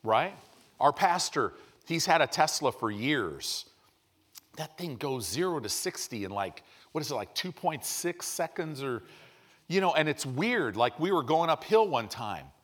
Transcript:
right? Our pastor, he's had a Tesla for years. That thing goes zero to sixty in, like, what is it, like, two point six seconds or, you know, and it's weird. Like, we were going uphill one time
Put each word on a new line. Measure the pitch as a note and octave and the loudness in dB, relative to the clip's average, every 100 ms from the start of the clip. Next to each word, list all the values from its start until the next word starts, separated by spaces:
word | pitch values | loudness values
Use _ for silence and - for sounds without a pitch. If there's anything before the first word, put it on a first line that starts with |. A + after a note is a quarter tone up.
right? | A2 A2 F3 - - - _ _ | 4 4 2 -6 -20 -20 _ _
Our | C#3 | 2
pastor, | C#3+ F#3+ F3 - D#3 G2+ - - _ | 4 2 4 0 0 -2 -4 -20 _
he's | - E3 E3 | -6 -2 4
had | D#3+ | 4
a | C#3 | 4
Tesla | - D#3 - C#3+ | 4 2 2 0
for | - A2+ | 0 -4
years. | G#2 B2+ D3 F2+ C#2 - - - _ _ _ _ _ _ - _ - | -2 0 0 -2 -6 -8 -8 -10 _ _ _ _ _ _ -20 _ -12
That | D#3 - | -12 -8
thing | F3 A#2+ | -8 -6
goes | C#3+ C3 F#2 | -4 -4 -2
zero | A2 F#3 D#3+ | -2 0 -2
to | G#2 | -2
sixty | - F#3 - - A#2 | -4 -4 -6 -8 -6
in, | F#2+ | -4
like, | G2 F#2+ - - - - | -4 -4 -6 -20 -20 -8
what | D#3+ | -6
is | C3+ | -4
it, | B2+ | -4
like, | G2+ | -4
two | - F3+ | -6 -8
point | - F3 D3+ | -4 -4 -4
six | - - F3 F3 - | -6 -4 -4 -6 -8
seconds | - E3 - D#3+ C#3 | -4 -4 -4 -6 -4
or, | C3+ A#2 - - - _ _ _ - | -4 -4 -8 -20 -20 _ _ _ -2
you | F#3 | 2
know, | F#3 | 4
and | D#3 D3+ | 4 2
it's | C#3+ | 0
weird. | C#3 B2+ A3 A#3+ B2+ G2+ | -4 -2 0 2 0 2
Like, | B2 - | 0 2
we | E3+ | 2
were | F3+ | 2
going | B2+ D#3+ E3 | 4 2 2
uphill | D3+ - A3 G#3+ | 0 4 4 4
one | C3 G#2+ | 0 -2
time | - A2 E2+ C2+ _ | -8 -8 -8 -10 _